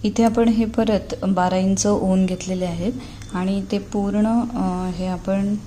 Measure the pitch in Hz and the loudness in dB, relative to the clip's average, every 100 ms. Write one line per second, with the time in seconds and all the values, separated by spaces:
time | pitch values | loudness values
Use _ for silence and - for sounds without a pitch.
0 | 208 202 226 226 233 226 220 226 220 202 | -2 2 2 4 4 4 2 0 2 0
1 | - - 190 185 180 185 190 190 202 208 | -2 -4 0 2 2 2 2 2 2 2
2 | 190 185 185 180 - 185 180 170 185 247 | 2 2 2 0 -4 -4 -4 -2 -4 -4
3 | - - - 180 185 196 190 202 196 208 | -10 -16 -10 -4 -2 -2 -2 -4 -2 -2
4 | 202 202 214 233 240 240 185 180 185 180 | 0 2 2 2 0 -2 -2 -2 -4 -4
5 | 185 180 - 196 202 208 | -4 -4 -2 0 0 -2